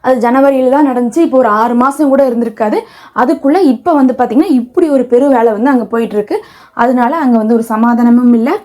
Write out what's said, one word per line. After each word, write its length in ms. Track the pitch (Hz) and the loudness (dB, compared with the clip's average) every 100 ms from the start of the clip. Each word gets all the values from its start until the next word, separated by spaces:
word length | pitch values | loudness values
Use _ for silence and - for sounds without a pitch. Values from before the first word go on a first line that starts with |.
அது 120 | 254 262 | 0 0
ஜனவரியில 480 | 233 262 277 269 254 | 0 2 2 2 0
தான் 140 | 277 294 | 2 0
நடந்துச்சு. 320 | 247 240 330 320 | 0 -4 -2 0
இப்போ 120 | 262 | 0
ஒரு 80 | 233 208 | 0 0
ஆறு 140 | 233 240 | 0 0
மாசம் 300 | 262 277 294 | -2 0 0
கூட 120 | 269 269 | 2 0
இருந்திருக்காது. 480 | 233 233 214 214 339 440 - - - | 0 -6 -4 -4 -4 -6 -20 -10 -4
அதுக்குள்ள 360 | 247 320 277 339 339 | -2 0 0 2 2
இப்ப 200 | 226 359 302 | 0 0 0
வந்து 140 | 262 240 | 0 0
பாத்தீங்கன்னா, 320 | 240 226 381 262 | -2 0 2 0
இப்படி 260 | 233 - 330 269 | 0 -2 0 0
ஒரு 80 | 240 | 2
பெரு 160 | 247 285 254 | 0 2 2
வேலை 160 | 233 208 | 0 0
வந்து 160 | 254 | 0
அங்க 120 | 262 208 | -2 -2
போயிட்டு 220 | 226 226 208 | -4 -4 -4
இருக்கு. 200 | 202 403 - - - - | -4 -8 -8 -20 -16 -4
அதனால 280 | 240 254 240 330 | -2 0 0 0
அங்க 120 | 269 233 | 0 0
வந்து 160 | 220 233 | 2 -2
ஒரு 80 | 226 | -2
சமாதானமும் 640 | 220 233 233 240 240 247 233 | -2 0 2 2 2 2 2
இல்ல 140 | 240 403 | 0 -4